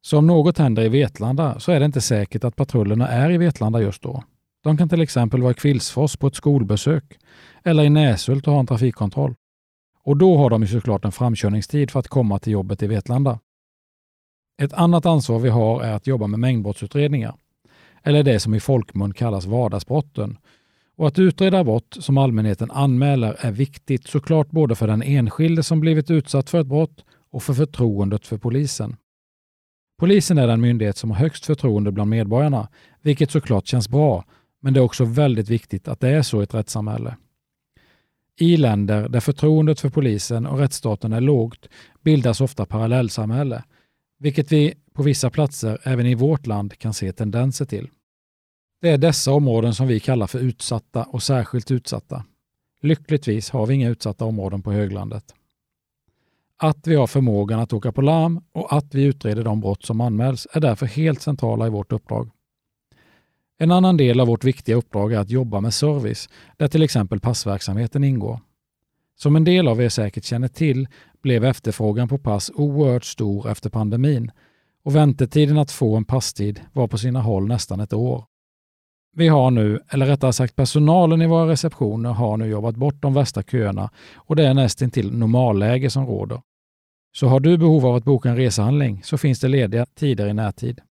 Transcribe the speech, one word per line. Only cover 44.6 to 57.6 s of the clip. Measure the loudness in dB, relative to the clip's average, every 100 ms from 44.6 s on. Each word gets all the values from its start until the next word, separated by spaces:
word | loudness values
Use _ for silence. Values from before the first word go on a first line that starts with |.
| 2 -2 _
på | -2
vissa | 0 0 -2
platser | 0 -2 -2 -6 -6
även | -4 0 0
i | 2
vårt | 0 0 -4
land | -6 -6 -8
kan | -8
se | -6 -8
tendenser | -6 -4 -2 -2 -4 -8
till. | -8 -12 _ _ _ _ _ _ _ _ _
Det | 0
är | 4
dessa | 2 2 2
områden | 2 4 2 0
som | 0 0
vi | 0
kallar | 0 -2 -2
för | -2
utsatta | -4 -4 -6 -6 _ -8
och | -6 -6
särskilt | -2 -2 0 -6 -2
utsatta. | -4 -4 -10 -10 -14 -14 _ _ _ _ _
Lyckligtvis | -2 -2 -2 -4 -2 -4 -4
har | -4 0
vi |
inga | 0 0
utsatta | -2 -6 -6 -6
områden | -4 -6 -6
på | -4
höglandet. | -2 -2 -6 -8 -12 -14 _ _ _ _ _ _ _ _ _ _ _ _ _
Att | -2 -2 0
vi | 2
har | 2
förmågan | 2 2 0 0
att | -2